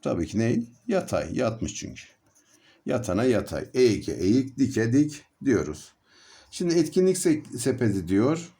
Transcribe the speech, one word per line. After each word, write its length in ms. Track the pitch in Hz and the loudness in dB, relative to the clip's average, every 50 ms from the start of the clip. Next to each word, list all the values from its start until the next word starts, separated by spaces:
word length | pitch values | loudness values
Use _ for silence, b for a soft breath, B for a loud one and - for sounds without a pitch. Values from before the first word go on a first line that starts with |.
Tabii 260 | - 69 123 87 82 73 | -2 -4 -2 -2 -4 -4
ki 120 | 85 101 | -2 0
ney? 240 | 113 117 - 233 233 - - _ _ - | 0 0 0 -2 -4 -6 -14 _ _ -2
Yatay. 500 | - 185 - - 208 170 - - 95 - | -2 -2 -2 -2 -2 -4 -2 -2 -4 -2
Yatmış 380 | 127 113 104 - - - - | -2 -2 -2 -4 -8 -8 -8
çünkü. 280 | - - - - - - - _ _ _ b b b b b b b b b b b b | -10 -12 -12 -14 -14 -20 -20 _ _ _ b b b b b b b b b b b b
Yatana 380 | - 143 117 113 - 90 98 123 | -4 -4 -4 -2 -2 -2 0 2
yatay. 420 | 131 120 101 - - - 71 - - _ | 2 2 0 0 -4 -6 -8 -8 -6 _
Eğike 380 | 127 127 117 101 - - - | 4 4 4 4 2 -2 -6
eğik, 460 | 78 - 87 92 113 131 127 - - - | -6 -2 0 2 2 2 2 -2 -2 -2
dike 360 | 135 120 - 110 113 113 120 | -2 0 2 0 0 2 4
dik 300 | 139 151 147 147 - - _ _ _ - | 2 2 2 -2 -12 -20 _ _ _ 0
diyoruz. 480 | 139 117 95 76 73 76 - - - _ _ b b b b b b b b b b | 2 2 2 0 -2 -8 -12 -14 -20 _ _ b b b b b b b b b b
Şimdi 220 | - - 185 175 165 | -8 -4 -2 0 2
etkinlik 440 | 170 160 156 - 185 185 185 180 185 | 2 2 2 2 2 2 4 2 2
se-, 400 | - 180 151 - - - - 120 | 2 2 2 0 -2 -8 -10 -4
sepeti 500 | - 135 123 - 127 110 98 98 87 82 | -2 -2 0 2 2 0 0 0 -2 0
diyor. 440 | 95 98 113 139 156 165 170 - _ | 2 4 4 4 2 0 -4 -12 _